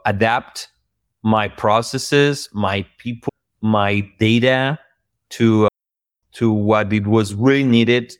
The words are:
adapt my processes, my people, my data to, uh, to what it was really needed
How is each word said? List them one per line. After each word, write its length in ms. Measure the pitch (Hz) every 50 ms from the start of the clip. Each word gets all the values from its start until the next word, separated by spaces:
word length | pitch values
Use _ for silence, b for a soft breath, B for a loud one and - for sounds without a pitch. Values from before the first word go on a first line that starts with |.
| -
adapt 640 | 113 101 98 113 113 117 131 - - - - - - _ _ _ _ _ _ _ _ _ _ -
my 240 | 110 110 107 104
processes, 1000 | 101 - - - 107 104 113 117 - - 131 - - 147 143 143 143 143 139 - - -
my 320 | 104 101 95 101 98 98 - _
people, 340 | _ - 120 120 117 - - - _ _ _ _ _
my 400 | 107 110 110 104 101 101 101 101 101 98 _ -
data 600 | 113 110 113 120 117 127 131 131 131 135 151 - _ _ _ _ _ _ _ _ _ _
to, 360 | - - 117 113 110 107 107
uh, 40 | 104 - _ _ _ _ _ _ _ _ _ _ _ - -
to 100 | 120 113
what 400 | 110 104 104 104 107 107 107 98
it 140 | 107 107 101
was 300 | 104 110 110 107 95 101
really 280 | 101 117 135 139 139 139
needed 500 | 127 117 117 117 110 120 123 117 - - -